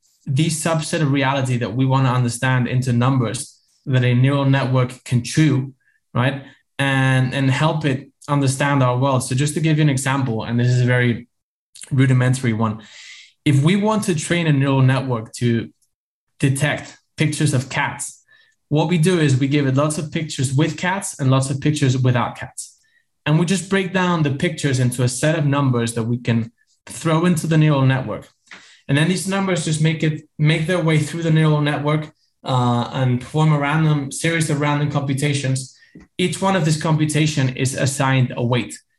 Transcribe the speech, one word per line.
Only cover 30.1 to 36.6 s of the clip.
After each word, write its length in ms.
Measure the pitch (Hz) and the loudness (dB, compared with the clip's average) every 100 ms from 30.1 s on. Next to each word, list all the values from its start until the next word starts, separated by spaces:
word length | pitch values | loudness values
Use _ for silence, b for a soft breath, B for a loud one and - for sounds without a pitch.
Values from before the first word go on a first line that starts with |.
| 151 - - | -4 -10 -2
make 280 | 151 165 160 | 0 2 0
their 160 | 180 | 0
way 160 | 160 151 | 2 0
through 240 | 151 165 | 0 -4
the 80 | 165 | 0
neural 300 | 156 156 151 | 2 4 2
network, 500 | 147 143 147 156 151 _ _ _ | 0 -2 -2 -2 -4 _ _ _
uh, 460 | - 127 123 120 120 | -2 0 2 0 -2
and 280 | 143 127 123 | -2 0 -2
perform 320 | - 156 156 | -2 0 2
a 60 | 151 | 2
random 520 | 143 156 156 147 135 | 0 0 2 0 -2
series 400 | - 165 165 156 | -6 -2 -2 -2
of 100 | 143 | -2
random 300 | 147 143 147 | 0 0 -2
computations. 880 | 147 135 135 147 135 131 131 - B B B B - | -2 -2 -2 -2 -2 -2 -4 -6 B B B B -4
Each 220 | 180 - | -4 0
one 160 | 190 | 0
of 80 | 190 | 2